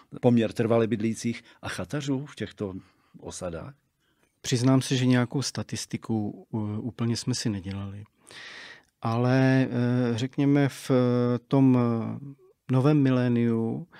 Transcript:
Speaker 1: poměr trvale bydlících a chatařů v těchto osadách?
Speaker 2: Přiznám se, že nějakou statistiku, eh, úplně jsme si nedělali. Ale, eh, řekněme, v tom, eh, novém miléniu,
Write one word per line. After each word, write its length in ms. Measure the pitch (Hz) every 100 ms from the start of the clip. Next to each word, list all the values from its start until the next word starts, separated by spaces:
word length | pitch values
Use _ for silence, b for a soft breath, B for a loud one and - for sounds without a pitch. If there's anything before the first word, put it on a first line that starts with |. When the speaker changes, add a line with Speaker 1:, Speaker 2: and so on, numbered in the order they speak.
| B -
Speaker 1:
poměr 320 | 123 120 107
trvale 340 | - 110 117 110
bydlících 560 | 110 110 110 117 113 - b
a 80 | -
chatařů 560 | - 92 147 143 131 143
v 100 | -
těchto 380 | 107 - 101 92 - _ _ -
osadách? 540 | - - 90 82 - - _ _ _ _ _ _
Speaker 2:
Přiznám 400 | - 127 127 135
se, 140 | - 131
že 100 | 127
nějakou 360 | 127 120 143
statistiku, 1040 | - - 104 107 - 110 - 110 104 - -
eh, 40 | 113 104 107
úplně 380 | 117 - 120 113
jsme 180 | - 123
si 140 | 123
nedělali. 540 | 101 87 98 98 101 107 _ B B B B B B B _
Ale, 680 | 117 117 123 131 131 131 131
eh, 460 | 120 123 123 123 120
řekněme, 520 | 131 - 139 143 139
v 220 | - - 127 123 123 123 120 -
tom, 300 | 139 135 123
eh, 580 | 120 117 110 113 139 139 _ _ -
novém 300 | 127 135 151
miléniu, 840 | 135 127 123 120 117 113 113 127 170